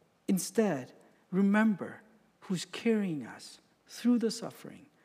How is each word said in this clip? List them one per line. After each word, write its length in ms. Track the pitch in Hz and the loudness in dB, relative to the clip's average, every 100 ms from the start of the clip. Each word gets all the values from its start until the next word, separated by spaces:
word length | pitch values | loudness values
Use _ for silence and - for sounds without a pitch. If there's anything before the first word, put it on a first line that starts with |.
| _ _ - | _ _ -2
Instead, 680 | 190 - - 208 139 - - - _ _ | 0 0 0 2 0 -6 -16 -20 _ _
remember 720 | 180 202 214 220 185 110 - - _ _ _ | 2 4 4 4 2 -4 -14 -20 _ _ _
who's 260 | - 175 - | -6 -6 -6
carrying 580 | - 233 214 196 147 104 | -4 0 2 0 -4 -8
us 320 | - - - _ _ - | -14 -18 -20 _ _ -20
through 300 | - 240 240 | -2 2 2
the 140 | 220 | 2
suffering 560 | - - - - - - _ | -4 -10 -12 -18 -20 -20 _